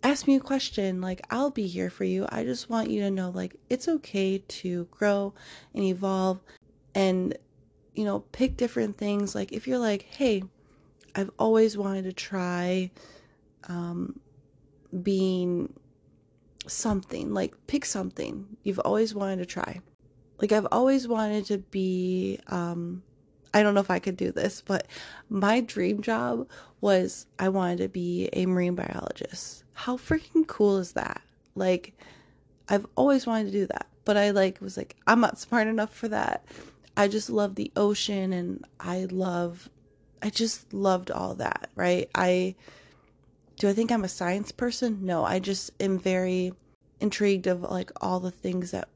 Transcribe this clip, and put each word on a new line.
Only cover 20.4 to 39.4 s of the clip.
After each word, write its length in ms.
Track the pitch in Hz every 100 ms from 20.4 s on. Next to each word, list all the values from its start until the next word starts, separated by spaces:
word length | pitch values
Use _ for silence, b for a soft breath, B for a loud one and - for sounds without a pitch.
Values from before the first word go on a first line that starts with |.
| 208
I've 160 | 214 202
always 360 | 220 254 269 247
wanted 380 | 226 214 208 196
to 140 | 202
be, 800 | 190 196 190 185 185 185 190 190 -
um, 560 | 185 175 170 170 180 - _ _ _ _
I 100 | 208
don't 100 | 208
know 60 | 202
if 120 | 196
I 80 | 180
could 180 | 196 180
do 160 | 185
this, 260 | 180 - -
but 280 | - 190 - B B B B
my 320 | 202 202 233
dream 400 | 233 - 180 208
job 480 | 214 220 247 233 262 B B B
was 460 | 202 190 185 - - -
I 80 | 185
wanted 300 | 190 180 175
to 100 | 190
be 420 | 185 175 175 185
a 120 | - 185
marine 300 | 180 175 180
biologist. 880 | - - - - - 180 - - _
How 240 | - - 254
freaking 500 | - 320 - 330 311
cool 320 | - 208 196
is 140 | 175
that? 300 | - - - _ _ _ -
Like, 380 | 190 180 - _ B B B B B _ -
I've 180 | 202 208 -
always 300 | 269 269 254
wanted 200 | 226 208
to 60 |
do 160 | 196 190
that, 200 | - - _
but 140 | - 208
I, 140 | 208
like, 280 | 202 190 190
was 160 | 196 190
like, 220 | - - -
"I'm 140 | 226
not 180 | 226 -
smart 280 | - 240 214
enough 260 | 220 220
for 160 | - 226
that." 360 | 214 - - - B B B B -
I 120 | 202
just 200 | 214 -
love 260 | 220 202 202
the 180 | 208 -
ocean, 560 | 208 208 - 202 190
and 320 | 185 175 95 - _
I 280 | 180 180 190
love, 580 | 185 185 175